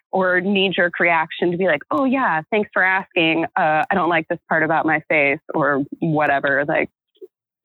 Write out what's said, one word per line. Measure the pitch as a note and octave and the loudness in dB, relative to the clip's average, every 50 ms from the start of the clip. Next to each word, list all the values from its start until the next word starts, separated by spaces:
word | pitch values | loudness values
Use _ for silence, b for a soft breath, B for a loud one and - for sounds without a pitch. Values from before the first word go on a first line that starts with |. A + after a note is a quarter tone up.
| _ _ | _ _
or | - F#3+ F#3 F3+ F3+ F3+ | -2 0 0 0 0 0
knee-jerk | F3+ G3+ G#3 F#3+ F#3+ G3 E3 G3 F3 F3 - - | 0 0 0 0 0 0 0 0 0 0 0 0
reaction | F3 F3 E3+ D#3+ D#3+ - - - F#3 F3 | 0 2 2 0 -2 -4 -4 -4 -2 -2
to | F3 E3+ | 0 0
be | F#3+ | 0
like, | F3 D3 D3+ - - | 0 0 -2 -4 -4
"Oh | D4 D4 C4+ | -2 0 0
yeah, | C4 C4 C4+ B3 F#3+ D#3+ D#3+ D#3 - | 0 0 0 0 0 -2 -2 -4 -2
thanks | A3 G#3 G#3 - | -2 -2 -2 -2
for | - G3+ | -2 0
asking. | F#3 F#3 F#3+ F#3+ F#3 - - F3 E3 D#3+ D#3+ E3 D#3+ - - | 0 0 0 -2 -4 -4 -2 0 0 2 0 0 -2 -2 -2
Uh, | F#3+ E3+ D#3 D#3 D#3 D3 - | 0 0 2 2 0 0 0
I | G3+ | 0
don't | F#3 E3 E3+ | 0 0 0
like | E3+ D#3+ D#3+ - | 0 0 -2 -4
this | F3 - _ - | -6 -6 _ -2
part | F3 D#3+ | 0 0
about | D#3 D#3 E3 D3 D3 | 2 2 0 0 0
my | D#3+ D3+ D#3 - - | 0 0 -2 0 0
face," | E3 D3+ C#3+ C#3 C3+ - - - | 0 2 2 2 0 -2 -6 -6
or | - D#3+ C#3 C#3+ C#3+ C3+ C#3+ - - - | -2 0 0 2 2 0 -2 -4 -6 -4
whatever. | E3+ E3 D3+ D3+ D3+ C#3+ C#3 C#3 C#3+ C#3 C#3 C3+ D3 | -2 0 0 2 2 2 0 0 0 0 0 0 0
Like, | D#3+ D3+ D3+ D3+ - _ _ _ _ _ _ - - _ _ _ _ _ _ | 0 0 -2 -2 -4 _ _ _ _ _ _ -20 -20 _ _ _ _ _ _